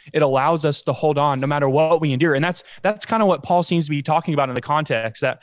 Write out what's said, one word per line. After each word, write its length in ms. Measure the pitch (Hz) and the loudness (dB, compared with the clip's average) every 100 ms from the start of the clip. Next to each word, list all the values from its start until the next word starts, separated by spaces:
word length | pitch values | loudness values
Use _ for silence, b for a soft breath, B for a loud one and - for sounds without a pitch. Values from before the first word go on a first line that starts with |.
| b | b
it 100 | 156 | 0
allows 420 | 147 135 143 170 | 2 2 2 2
us 180 | 151 143 | 0 -2
to 100 | - | -4
hold 260 | 131 156 143 | -2 0 2
on 200 | 147 131 | 0 0
no 60 | 139 | -2
matter 220 | 147 139 | 0 2
what 320 | 139 160 165 | 2 2 2
we 120 | 156 | 0
endure. 220 | 127 165 | 2 2
And 100 | 139 | 2
that's, 200 | 165 175 B B | 0 -4 B B
that's 220 | 185 214 | -4 -4
kinda 200 | - 226 202 | -2 2 2
what 160 | 156 | 0
Paul 180 | - 175 | 0 0
seems 220 | 170 170 | 2 -2
to 60 | 147 | -2
be 120 | 143 | -4
talking 320 | 139 156 170 | -2 -2 0
about 140 | 147 135 | -2 -2
in 60 | |
the 80 | 127 | -4
context, 580 | 131 147 151 117 113 - | -2 -2 0 -2 -4 -4
that, 200 | 135 - | -4 -4